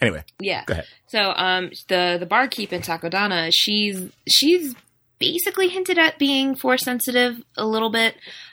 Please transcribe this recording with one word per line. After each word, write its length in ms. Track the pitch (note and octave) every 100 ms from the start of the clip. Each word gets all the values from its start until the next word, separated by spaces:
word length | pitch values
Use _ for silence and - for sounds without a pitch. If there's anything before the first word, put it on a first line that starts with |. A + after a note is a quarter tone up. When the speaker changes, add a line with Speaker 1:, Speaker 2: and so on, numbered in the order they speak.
Speaker 1:
Anyway, 240 | A#2 D2+ - -
Speaker 2:
Yeah. 240 | F#3+ C#3
Speaker 1:
go 80 | -
ahead. 140 | - - - _
Speaker 2:
So, 240 | A3 G3 -
um, 340 | F#3 F#3 F3 - -
the, 280 | F3+ F3+ F3
the 60 | F3
barkeep 460 | A3 C4+ - G3+
in 80 | F3+
Takodana, 680 | F3 E3 E3+ F#3+ G#3 F3 E3
she's, 560 | E3+ G#3+ G#3 G#3 F#3+ F3+ - -
she's 480 | - D4 F4+ C#4+ A#3+ _ _ _ -
basically 500 | B3+ E4+ G4+ F#4+ F#4
hinted 300 | F#4 F#4 F4
at 200 | D#4+ -
being 360 | C#4 C4+ C4+
force 300 | C4 B3+ B3+
sensitive 580 | C4 B3 - B3 B3 A#3+ - -
a 100 | A3
little 240 | A3 A3+
bit. 240 | A3+ A3+ - - - -